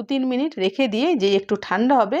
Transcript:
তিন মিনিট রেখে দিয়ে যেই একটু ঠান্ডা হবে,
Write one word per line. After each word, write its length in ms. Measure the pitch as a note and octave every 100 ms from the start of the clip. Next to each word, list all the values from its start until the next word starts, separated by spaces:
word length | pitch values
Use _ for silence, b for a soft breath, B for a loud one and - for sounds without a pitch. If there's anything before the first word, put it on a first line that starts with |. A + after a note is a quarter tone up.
তিন 180 | A3+ C#4 C4
মিনিট 260 | B3 D4+ A#3+
রেখে 280 | F#3+ G3 B3+
দিয়ে 200 | G#3+ D#4+ D4
যেই 180 | G3 G3
একটু 200 | G3 G3+
ঠান্ডা 340 | - F#3 B3 C#4
হবে, 240 | G3 C#4+